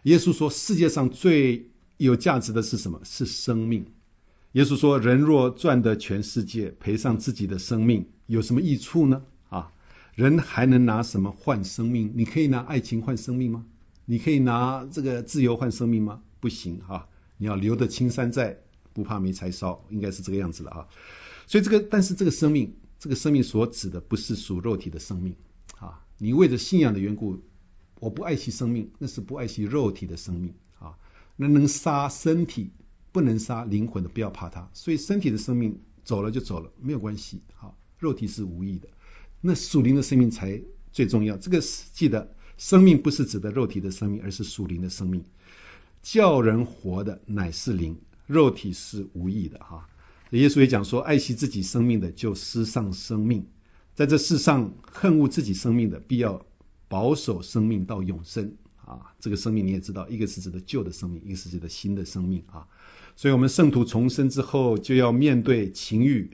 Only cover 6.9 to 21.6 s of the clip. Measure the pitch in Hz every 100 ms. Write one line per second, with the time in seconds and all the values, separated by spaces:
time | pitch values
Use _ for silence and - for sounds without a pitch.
6.9 | 110 127 110 120 107 98 95 - 113 117
7.9 | 107 - _ - 113 107 123 170 123 -
8.9 | 165 143 135 - _ - 92 - _ -
9.9 | - - - 135 160 - - 127 123 120
10.9 | 110 113 98 98 - - 113 92 - 113
11.9 | 120 107 117 113 160 147 123 127 135 -
12.9 | 113 113 113 - 127 123 113 113 _ -
13.9 | - - 117 156 143 127 117 127 135 135
14.9 | 156 135 120 113 151 123 117 127 - 117
15.9 | 113 104 104 - - 120 - 87 90 92
16.9 | 90 - - _ - 107 95 107 113 117
17.9 | - 123 127 120 131 110 - _ _ _
18.9 | 107 101 104 95 92 92 92 92 87 -
19.9 | 107 98 95 92 98 87 82 71 80 -
20.9 | - - - - - - 214